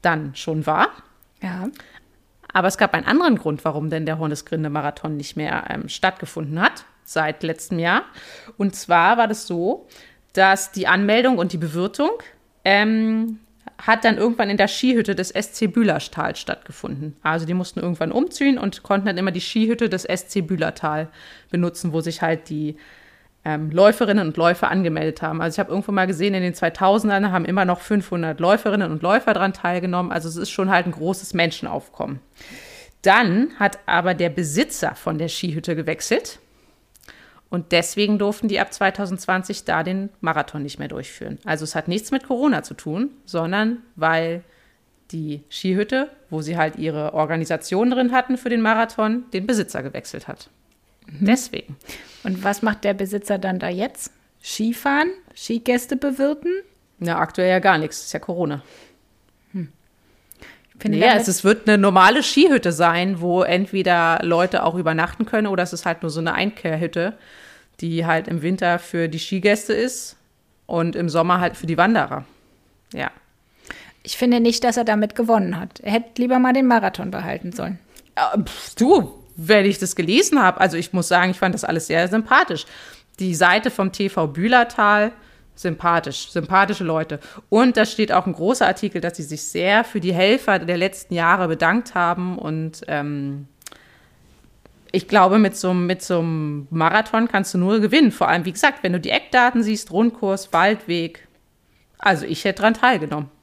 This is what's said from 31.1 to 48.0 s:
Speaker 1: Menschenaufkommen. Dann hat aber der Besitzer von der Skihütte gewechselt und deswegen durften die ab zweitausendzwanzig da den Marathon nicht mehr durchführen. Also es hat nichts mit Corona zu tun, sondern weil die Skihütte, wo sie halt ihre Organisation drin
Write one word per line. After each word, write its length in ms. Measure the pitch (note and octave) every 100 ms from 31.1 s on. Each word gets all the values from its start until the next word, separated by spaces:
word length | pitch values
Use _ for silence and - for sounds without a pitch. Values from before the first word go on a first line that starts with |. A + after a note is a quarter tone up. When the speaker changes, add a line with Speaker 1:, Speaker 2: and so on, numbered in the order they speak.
| F#3+ -
Speaker 1:
Menschenaufkommen. 880 | F3+ E3+ - - C#3 - - - C3+ _ _ - - - - - _
Dann 520 | G3+ G#3 A3 F#3 D4 -
hat 200 | G3+ - -
aber 260 | E3+ F3
der 160 | E3 E3+
Besitzer 680 | D#3 D#3+ D#3 D#4 - D#3+
von 220 | - - D#3+
der 120 | E3
Skihütte 460 | - F3 D#3 E3
gewechselt 640 | E3 D#3 D#3+ - A#3 - - _ _ _ _ _ _ - - - _ _
und 240 | F3 E3
deswegen 460 | E3+ E3+ - G#3 G#3
durften 280 | G3+ G#3 A3
die 140 | F#3+
ab 140 | F#3+
zweitausendzwanzig 920 | - G3 F#3+ G3 F3+ - F#3 F#3 -
da 180 | - E3
den 280 | E3 F#3+ G3 _
Marathon 420 | E3 D#3 C#3+ D3+
nicht 160 | C#3+ -
mehr 80 | C#3+
durchführen. 500 | - C3 - - C#3+ -
Also 180 | D#3
es 100 | D#3
hat 140 | D#3+ D#3+
nichts 220 | F#3+ G#3+
mit 140 | C4+
Corona 380 | - B3 D4 F3+
zu 120 | -
tun, 360 | - D#3 E3+ C#4 -
sondern 540 | - E3+ E3 G3+ A3 A#3 - -
weil 480 | D#3+ D#3+ E3 E3+ - _ _ _ _ _ _
die 300 | E3 D3+ D3 -
Skihütte, 600 | - F#3+ F#3 G#3 C4 C#4 - _
wo 140 | D#3
sie 160 | D3+ E3+
halt 180 | D#3 -
ihre 380 | D#3 D3+ D3+
Organisation 760 | - D#3 E3 D#3 D#3+ - F#3 A#3+
drin 220 | B3